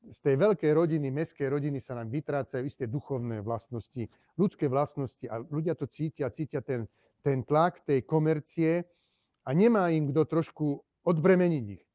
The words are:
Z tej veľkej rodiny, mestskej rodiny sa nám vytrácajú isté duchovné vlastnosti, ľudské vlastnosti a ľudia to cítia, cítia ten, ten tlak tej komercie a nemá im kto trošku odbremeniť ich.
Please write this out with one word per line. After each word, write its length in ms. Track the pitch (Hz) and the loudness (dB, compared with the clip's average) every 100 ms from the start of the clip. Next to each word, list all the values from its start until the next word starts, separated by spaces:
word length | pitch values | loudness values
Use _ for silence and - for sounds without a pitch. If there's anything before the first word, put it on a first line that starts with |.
| - | -20
Z 120 | - | -4
tej 160 | 151 135 | 0 2
veľkej 360 | 202 196 156 156 | 2 2 2 2
rodiny, 320 | 170 160 139 | 2 0 -2
mestskej 400 | 135 160 - 135 | -4 -6 -4 -2
rodiny 320 | 143 147 139 | -2 -2 -6
sa 160 | - 120 | -8 -10
nám 160 | 113 | -6
vytrácajú 560 | 139 151 143 131 131 127 | -6 -4 -6 -4 -6 -6
isté 180 | - 120 | -6 -6
duchovné 480 | 143 - 135 120 110 | -6 -6 -6 -4 -6
vlastnosti, 720 | 104 117 - 117 - 123 107 _ _ - | -6 -6 -6 -12 -10 -8 -8 _ _ -2
ľudské 320 | 202 - 147 | -2 0 -2
vlastnosti 560 | 131 147 - 135 _ | 0 -2 -4 -8 _
a 160 | 120 110 | -10 -10
ľudia 340 | 90 143 160 160 | -6 -4 -4 -4
to 80 | 135 | -8
cítia, 400 | - 156 - 135 | -6 -8 -4 -6
cítia 320 | - 151 143 | -6 -6 -6
ten, 240 | 117 127 110 _ _ _ | -4 -6 -6 _ _ _
ten 240 | 143 135 - | -2 -2 2
tlak 400 | 151 175 - - | 2 2 0 -2
tej 160 | 139 | -2
komercie 800 | - 160 156 156 - - 160 170 175 _ _ _ _ _ - | 0 0 2 -2 -4 -2 0 0 -4 _ _ _ _ _ -2
a 20 | 147 | 4
nemá 320 | 226 226 175 160 | 6 6 4 2
im 160 | 143 | 2
kto 100 | 139 151 | 2 2
trošku 560 | 156 156 - 151 143 _ _ - | 0 -2 -4 -4 -4 _ _ 0
odbremeniť 580 | 165 160 180 180 156 107 | 2 4 6 4 2 -4
ich. 120 | 95 _ | -12 _